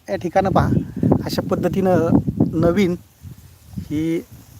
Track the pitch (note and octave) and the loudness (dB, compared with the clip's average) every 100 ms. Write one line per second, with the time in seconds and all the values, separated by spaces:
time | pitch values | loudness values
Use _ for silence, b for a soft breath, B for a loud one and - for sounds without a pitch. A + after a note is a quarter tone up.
0 | - G3 F3 F#3+ G3 E3+ C#3+ - - - | -8 -6 -2 0 2 2 2 0 -2 -2
1 | - - - - - F3+ F3+ F#3+ F#3 F3 | 2 2 0 -4 -2 -2 0 0 2 2
2 | E3 E3+ - - - D#3+ E3+ F3 F#3 F3 | 4 2 0 -2 0 2 2 2 0 -2
3 | - _ - - - - - - - D3+ | -10 _ -20 -20 -20 -20 -16 -14 -6 -4
4 | D#3+ E3 - - - | -2 -4 -8 -20 -20